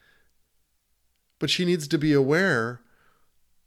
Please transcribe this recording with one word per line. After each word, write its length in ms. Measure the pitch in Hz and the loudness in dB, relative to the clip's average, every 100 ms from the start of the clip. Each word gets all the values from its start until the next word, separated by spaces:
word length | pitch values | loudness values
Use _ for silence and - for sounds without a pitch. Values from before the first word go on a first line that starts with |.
| _ _ _ _ _ _ _ _ _ _ _ _ _ _ | _ _ _ _ _ _ _ _ _ _ _ _ _ _
but 100 | 147 | -4
she 160 | - 180 | -2 0
needs 220 | 180 143 | -2 -2
to 100 | 160 | -2
be 160 | 156 | 2
aware 680 | 143 135 160 190 131 117 120 _ _ _ _ _ _ _ _ | 2 2 2 2 0 -4 -8 _ _ _ _ _ _ _ _